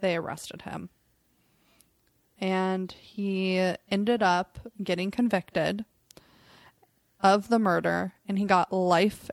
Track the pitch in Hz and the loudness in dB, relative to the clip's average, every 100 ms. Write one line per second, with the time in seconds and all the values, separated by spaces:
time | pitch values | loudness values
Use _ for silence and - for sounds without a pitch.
0 | 190 170 160 156 - - - - 180 - | -2 -2 -4 -10 -14 -14 -14 -12 -14 -18
1 | _ _ _ _ _ _ _ _ _ _ | _ _ _ _ _ _ _ _ _ _
2 | _ _ _ _ 190 185 185 190 185 - | _ _ _ _ -4 -2 0 -2 -6 -12
3 | - - 196 190 190 185 185 - - 196 | -16 -8 -4 -2 0 0 0 -2 -4 -2
4 | 208 240 196 175 185 - - - 190 175 | 0 2 4 2 0 -10 -16 -10 -4 -2
5 | 190 - 247 202 - - 156 202 220 _ | -2 0 0 0 -2 -2 -2 -2 -8 _
6 | _ - - _ _ - - _ _ _ | _ -20 -20 _ _ -20 -20 _ _ _
7 | _ _ 196 202 202 233 208 170 170 170 | _ _ 2 4 2 2 2 2 0 -2
8 | 185 - - 196 202 190 - 190 180 170 | -4 -8 -6 -2 2 2 2 0 2 4
9 | 202 - - | 2 0 -12